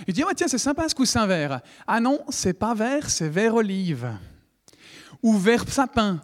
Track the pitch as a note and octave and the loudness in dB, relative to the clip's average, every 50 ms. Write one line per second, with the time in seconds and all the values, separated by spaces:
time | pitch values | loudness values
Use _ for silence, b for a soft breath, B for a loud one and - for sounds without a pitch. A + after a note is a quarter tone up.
0 | B B E3 G3+ D#4 G4 F#4 - F4 C4+ D#3+ - - C4+ D4 - D#4+ D#4 - - | B B -2 0 0 0 0 0 0 0 0 0 0 -2 -2 -2 -2 -2 0 0
1 | C4 - - A#3 A3 F#3+ F#3 E3 D3 C#3+ C#3 B2+ B B B B B B G3+ A#3 | 0 0 2 2 2 2 2 0 0 -2 -4 -6 B B B B B B 0 2
2 | A#3 B3+ C#4+ D4+ - - - - - F#3+ F3 - G#3+ A3 A#3+ G#3 A3 B3 C#4 D4+ | 2 2 0 0 -2 -6 -6 -2 -2 -2 -2 0 -2 -2 0 0 0 0 -2 -2
3 | - - - - E3 D3+ D3+ F#3 A3 A3+ A3 A#3 A3 G3 F#3+ F#3+ F#3+ F3 D3 A#2+ | -2 -2 -4 -2 -2 -2 0 2 2 2 4 2 2 0 0 -2 -2 -2 -2 -2
4 | B2 A#2+ G#2+ F#2+ E2 C#2+ - - _ _ _ _ _ _ B B B B B B | -4 -6 -8 -8 -12 -18 -20 -20 _ _ _ _ _ _ B B B B B B
5 | B B B B - A3+ G#3+ G3+ F3+ A3 A#3+ A#3 - - - C#4 C4 B3 - A#3+ | B B B B 2 2 4 4 4 4 2 2 0 -2 -2 -2 -2 0 0 0
6 | G#3+ G3+ F3+ D3 | 0 0 0 -4